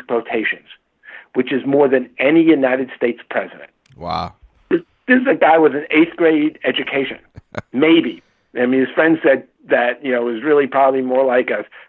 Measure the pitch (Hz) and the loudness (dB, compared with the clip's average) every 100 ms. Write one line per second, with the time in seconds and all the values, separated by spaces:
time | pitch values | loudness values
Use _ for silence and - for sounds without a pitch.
0 | - 120 117 120 104 - _ - _ _ | -4 -6 -4 -4 -4 -6 _ -20 _ _
1 | - - - 123 127 135 120 139 143 131 | -20 -20 -8 -6 -4 -4 0 2 2 2
2 | 123 - 135 165 160 151 131 131 127 - | -2 -4 2 4 4 4 2 -2 -4 -4
3 | 120 117 - 120 92 78 73 _ _ - | -4 -4 -8 -8 -8 -12 -20 _ _ -16
4 | 85 82 85 - - _ - 175 - _ | -8 -8 -8 -12 -20 _ -4 -4 -4 _
5 | - 254 254 160 165 160 151 135 156 156 | 0 0 2 2 4 4 4 0 -2 0
6 | 165 - 165 156 151 151 135 123 - 135 | 0 2 2 2 0 -4 -4 -4 -4 -6
7 | 135 - _ - - - - 120 151 165 | -6 -10 _ -20 -18 -16 -8 -4 0 2
8 | 123 - _ _ _ 123 123 131 127 - | 0 -6 _ _ _ -6 -2 -2 -2 0
9 | 160 160 156 131 - _ - 131 120 123 | 0 2 2 0 -2 _ -2 0 0 -4
10 | 139 123 120 113 139 147 135 135 135 135 | -4 -2 -2 -4 0 0 2 2 2 2
11 | 127 127 135 123 127 107 104 - | 0 0 2 0 0 -4 -8 -18